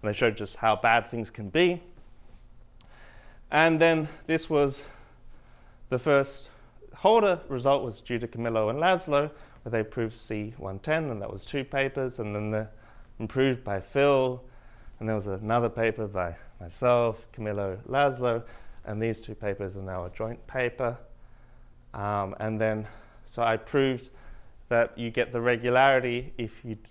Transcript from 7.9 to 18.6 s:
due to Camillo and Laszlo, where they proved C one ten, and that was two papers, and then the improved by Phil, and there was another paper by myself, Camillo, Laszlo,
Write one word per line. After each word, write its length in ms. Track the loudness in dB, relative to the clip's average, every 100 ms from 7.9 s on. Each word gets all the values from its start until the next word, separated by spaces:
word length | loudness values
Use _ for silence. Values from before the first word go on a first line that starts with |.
| -10
due 160 | -6 -4
to 100 | -4
Camillo 420 | -4 -2 2 0
and 100 | 2
Laszlo, 500 | 2 2 2 0 0 -6 -20 -16
where 100 | -4
they 120 | -2
proved 320 | -2 -2 -4 -6
C 380 | -8 -6 -6 -8
one 220 | -10 -10
ten, 320 | -2 -2 -2
and 100 | -6
that 100 | -8
was 140 | -10 -8
two 180 | -6
papers, 540 | -4 -2 -2 -2 -4 -4
and 160 | -6 -4
then 140 | -2
the 160 | -4 -4 -12 -20 -20 -20 -10
improved 440 | -6 2 2 2
by 160 | -2 -6
Phil, 640 | -2 2 4 4 2 -2 -12 -20 -20 -20 -20 -8
and 80 | -4
there 80 | -4
was 120 | -4
another 420 | -6 0 2 2
paper 380 | 0 0 0 -4
by 280 | -4 -4 -6 -16 -16
myself, 680 | -16 -2 4 4 4 -2 -12
Camillo, 460 | -8 -4 -2 -4 -6 -4
Laszlo, 560 | 2 2 2 -2 -2 -4 -16